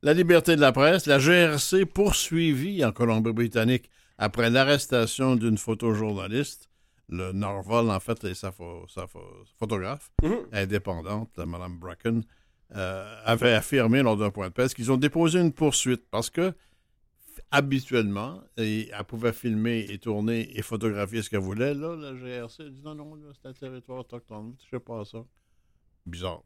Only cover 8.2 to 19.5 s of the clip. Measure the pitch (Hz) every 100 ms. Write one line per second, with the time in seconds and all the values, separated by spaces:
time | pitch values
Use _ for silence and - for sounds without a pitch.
8.2 | 101 92 98 92 87 87 87 - 92 87
9.2 | 90 90 98 _ 110 107 92 143 - -
10.2 | 151 226 - 104 95 101 98 87 82 104
11.2 | 113 - 85 85 90 87 90 85 117 117
12.2 | 110 _ _ _ _ 104 92 95 104 110
13.2 | 110 113 120 110 - 139 113 127 127 107
14.2 | 104 101 92 87 131 - 117 131 143 165
15.2 | 165 175 170 - 151 - 127 123 _ 104
16.2 | 117 - 185 - _ _ _ _ _ _
17.2 | - - - 143 139 135 131 127 107 101
18.2 | 120 180 - - 110 107 107 104 104 113
19.2 | 117 113 120